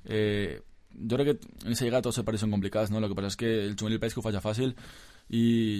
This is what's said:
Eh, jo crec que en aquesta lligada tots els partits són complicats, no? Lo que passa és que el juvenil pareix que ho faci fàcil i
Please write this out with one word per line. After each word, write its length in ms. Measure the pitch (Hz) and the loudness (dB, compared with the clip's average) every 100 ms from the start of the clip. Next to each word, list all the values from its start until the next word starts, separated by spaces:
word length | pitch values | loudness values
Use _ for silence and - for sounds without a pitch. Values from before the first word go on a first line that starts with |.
| - | -4
Eh, 560 | 107 107 104 95 60 - - - | 0 2 0 -2 -6 -12 -20 -20
jo 240 | - 113 127 | -10 -2 2
crec 100 | 143 | 2
que 200 | - - - | 2 -4 -10
en 100 | - | -4
aquesta 140 | 117 120 | 0 2
lligada 180 | 123 123 | 2 2
tots 120 | 117 | 0
els 60 | 110 | -2
partits 160 | 110 107 | 0 0
són 60 | |
complicats, 380 | 101 98 107 107 | 0 0 0 0
no? 80 | 110 | 0
Lo 100 | 104 | 0
que 60 | 98 | -2
passa 140 | 98 | -4
és 40 | 95 | -2
que 120 | 117 113 101 | 0 0 0
el 100 | 101 | -2
juvenil 200 | 107 110 | -2 -2
pareix 140 | 117 | -2
que 60 | 120 | -4
ho 40 | 113 | -2
faci 160 | 101 | -2
fàcil 320 | 107 107 131 117 - - - - - | -2 0 -2 -2 -10 -20 -20 -20 -4
i 140 | 117 117 117 110 104 | 2 4 6 4 0